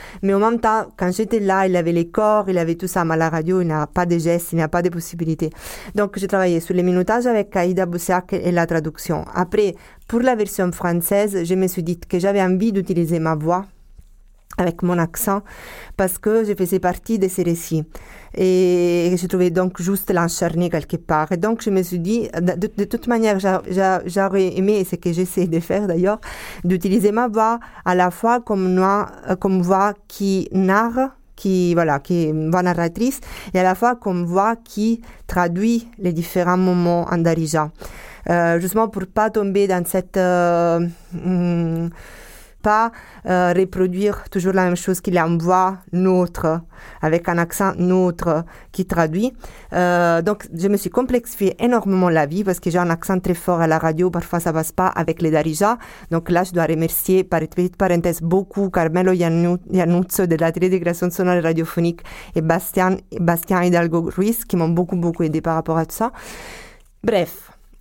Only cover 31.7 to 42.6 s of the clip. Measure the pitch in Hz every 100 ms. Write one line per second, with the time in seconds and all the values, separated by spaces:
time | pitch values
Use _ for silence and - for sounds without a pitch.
31.7 | 170 165 143 - 175 156 156 156 180 180
32.7 | 175 170 170 247 - - - - 185 185
33.7 | 185 240 240 202 180 175 185 208 226 -
34.7 | - 214 226 - - - 185 175 175 220
35.7 | 233 233 - 185 165 170 185 175 185 185
36.7 | 180 175 175 - 175 170 165 160 160 151
37.7 | - - - - - - 175 170 170 180
38.7 | 208 226 202 185 - 214 220 202 196 202
39.7 | 180 175 190 185 196 180 180 175 170 170
40.7 | 165 170 170 - 175 185 180 175 170 165
41.7 | 165 170 - - - - - - -